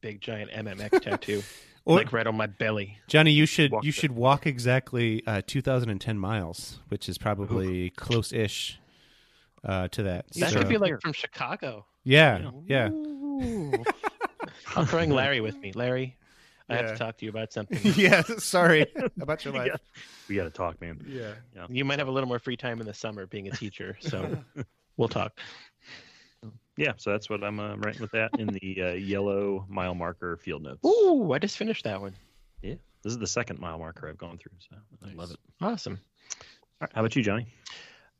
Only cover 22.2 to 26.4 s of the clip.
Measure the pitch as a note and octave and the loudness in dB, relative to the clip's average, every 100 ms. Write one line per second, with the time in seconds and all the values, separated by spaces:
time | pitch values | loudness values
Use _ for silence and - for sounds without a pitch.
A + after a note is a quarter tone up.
22.2 | C3 A#2+ C3+ A#2+ B2+ A#2 G#2+ G#2 A2+ G#2 | 0 -2 -4 -6 -6 -6 -8 -8 -8 -8
23.2 | F#2 G#2 G2 - G#2 - F#2+ G2+ D#3+ G2 | -10 -10 -8 -8 -8 -10 -12 -10 -6 -6
24.2 | F#2 - - C#3+ - _ _ - A#2 - | -6 -8 -10 -12 -12 _ _ -2 0 0
25.2 | G2+ - - - - _ - - - - | -4 -8 -18 -18 -20 _ -20 -20 -20 -20
26.2 | _ _ | _ _